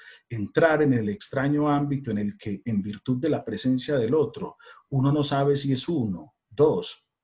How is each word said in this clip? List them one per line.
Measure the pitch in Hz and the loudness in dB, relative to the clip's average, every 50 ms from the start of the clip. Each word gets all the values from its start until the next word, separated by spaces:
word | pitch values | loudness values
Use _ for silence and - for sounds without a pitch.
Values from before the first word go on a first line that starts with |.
| - - - - _ - | -20 -20 -20 -20 _ -10
entrar | 117 110 101 - - 160 165 160 156 151 | -8 -6 -6 -4 0 2 4 4 4 4
en | 151 135 131 | 4 4 2
el | 117 107 104 | 2 0 -2
extraño | 101 - - - - 135 135 143 147 147 151 147 | -4 -6 -8 -6 -4 -2 0 0 0 0 2 2
ámbito | 143 143 143 143 139 135 - 117 | 2 0 0 -2 -2 -4 -4 -4
en | 107 104 | -4 -2
el | 104 104 98 | -2 -4 -6
que, | - - 110 101 95 - | -8 -8 -8 -8 -8 -6
en | 120 110 98 | -4 -2 -2
virtud | 95 101 104 - - - 127 123 | -2 -4 -6 -8 -4 -2 -2 0
de | 160 156 | 0 0
la | 139 - - | -2 -2 -4
presencia | - 107 95 - 127 131 127 - - 147 | -6 -6 -4 0 0 0 0 0 -2 0
del | 131 113 113 143 | 0 0 2 2
otro, | 160 147 - - - - - - _ - - - - _ - | 2 2 0 -2 -8 -10 -10 -12 _ -20 -20 -20 -20 _ -4
uno | 139 135 131 139 | 0 2 2 4
no | 147 151 139 | 4 2 2
sabe | 143 139 139 139 143 143 | 0 0 2 2 2 2
si | 139 139 139 | 2 2 0
es | 135 127 - - | -2 -2 -2 -2
uno, | 175 147 117 104 92 80 - - _ _ _ _ | -2 0 0 -2 -2 -6 -8 -14 _ _ _ _
dos, | - 139 147 156 117 90 85 - - - _ _ _ _ | 0 2 4 4 4 2 -2 -6 -12 -18 _ _ _ _